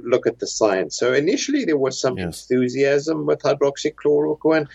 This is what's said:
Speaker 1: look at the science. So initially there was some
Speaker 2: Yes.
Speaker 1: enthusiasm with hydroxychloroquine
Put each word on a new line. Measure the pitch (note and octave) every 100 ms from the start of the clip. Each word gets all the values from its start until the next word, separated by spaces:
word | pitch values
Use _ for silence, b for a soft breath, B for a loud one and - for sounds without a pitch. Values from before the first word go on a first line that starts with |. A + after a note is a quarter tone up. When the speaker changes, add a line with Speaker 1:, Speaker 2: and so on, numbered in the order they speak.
Speaker 1:
look | A#2 B2 -
at | -
the | G2
science. | - A2 F#2+ F2 -
So | B2
initially | C3 D3+ C4+ - C#4+ F#3+
there | D3
was | C3+ C3
some | C3+ B2
Speaker 2:
Yes. | F2+ E2 -
Speaker 1:
enthusiasm | B2+ B2+ C3 C#3 C#3+ D3+ D#3 D3
with | D3+
hydroxychloroquine | C#3 C#3 C#3 - D3+ - D3 D3 D3+ D3+ D#3 D#3+ D3